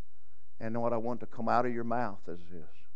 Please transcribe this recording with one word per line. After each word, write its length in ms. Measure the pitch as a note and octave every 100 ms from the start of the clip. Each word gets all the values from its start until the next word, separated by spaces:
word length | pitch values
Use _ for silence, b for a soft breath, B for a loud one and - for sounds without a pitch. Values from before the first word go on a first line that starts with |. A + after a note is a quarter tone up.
| - - - - - -
and 200 | A2+ A#2
what 100 | A#2
I 40 | A#2
want 240 | A2+ A#2
to 60 | -
come 220 | - A2+
out 160 | A2+
of 80 | B2
your 120 | A#2
mouth 360 | A#2 A#2 A#2 G2 -
is 120 | F2 E2+
this. 180 | F2 D2+ - -